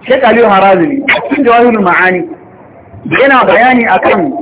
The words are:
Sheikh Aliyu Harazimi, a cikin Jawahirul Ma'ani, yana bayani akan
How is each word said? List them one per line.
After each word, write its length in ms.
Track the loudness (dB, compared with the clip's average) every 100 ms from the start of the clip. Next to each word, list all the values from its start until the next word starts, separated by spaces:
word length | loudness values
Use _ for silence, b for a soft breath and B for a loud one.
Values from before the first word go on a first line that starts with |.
| -2
Sheikh 160 | 0
Aliyu 240 | 2 2 2
Harazimi, 560 | 2 2 2 0 -4 -4
a 100 | -4 -4
cikin 180 | -2
Jawahirul 380 | 2 2 2 0
Ma'ani, 400 | 0 0 0 -2 -6 -14 -20 -20 -20 -20 -20 -18 -8
yana 320 | 0 2 2
bayani 420 | 2 2 2 0 0
akan 320 | -2 0 -2 -2 -6